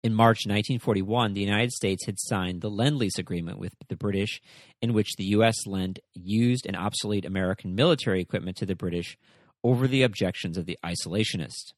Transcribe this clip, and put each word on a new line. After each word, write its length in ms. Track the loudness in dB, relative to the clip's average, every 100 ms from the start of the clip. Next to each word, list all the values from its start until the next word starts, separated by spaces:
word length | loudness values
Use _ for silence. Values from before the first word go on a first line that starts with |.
In 100 | 2
March 260 | 6 6 6 2
nineteen 340 | 0 0 -2
forty-one, 540 | 0 0 2 2 2
the 60 | 0
United 320 | 0 2 0
States 340 | 0 -2 -2 -4
had 120 | -6
signed 400 | -2 -2 -2 -4
the 100 | -4
Lend-Lease 480 | 0 2 2 -2 -2
Agreement 400 | -4 -6 -6 -8
with 160 | -10 _ -12
the 80 | -4
British, 460 | -2 0 -2 -6 _ -20 -20 _
in 120 | 0
which 220 | 2 0 -2
the 120 | 2
U 180 | 4 4
S 200 | 2 -4
lent 340 | -4 -4 -6 _
used 520 | -14 -2 2 4 2 -2
and 80 | -4
obsolete 480 | -4 -4 -2 -2
American 500 | -2 -2 0 -2 -4
military 460 | 2 4 4 2 0
equipment 380 | 0 -4 -6 -6
to 80 | -6
the 100 | -4
British 420 | -2 -4 -6 -14 _ _ _ _
over 240 | 2 4 4
the 160 | 4
objections 560 | 2 2 -2 -2 -6 -6
of 80 | -6
the 100 | -8 -6
isolationists. 880 | -6 -2 -2 0 -2 -8 -10 -16